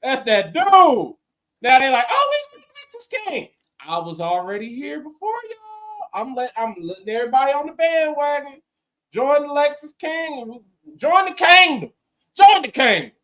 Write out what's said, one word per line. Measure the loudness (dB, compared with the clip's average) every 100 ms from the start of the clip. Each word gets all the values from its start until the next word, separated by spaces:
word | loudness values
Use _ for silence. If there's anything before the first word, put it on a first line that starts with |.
That's | -4 -4
that | 0 0 0
dude. | -2 4 6 6 4 -4 -12 _ _ _ _
Now | 4 4
they're | 4
like, | 0 0
Oh, | 0 0 -2 -6
we | -20
Lexus | _ -20 -20 -20 -12 -10 -8
King. | -10 -10 _ _ _ -8
I | -8
was | -8 -8
already | -4 -4 -4 -10 -10
here | -12 -12 -12
before | -14 _ -8 -8 -10
y'all. | -20 -20 -20 -20 -18 -14
I'm | -10 -10
let, | -8 -8 -6
I'm | -8 -8
letting | -14 -14 -8
everybody | -6 -2 0 0
on | -2 -6
the |
bandwagon. | -2 0 0 -2 -2 -2 -2 -6 -20 _ _ _ _ _
Join | -4 2 0
the | 0
Lexus | 0 0 -2 -18 _
King. | -8 -8 -8 -10 -14 -18 _ _ -20 -6
Join | 2 2 2
the |
kingdom. | -2 4 6 6 2 -8 _ _ _ _ 6
Join | 8 8
the | 0
kingdom. | -2 0 0 -4 _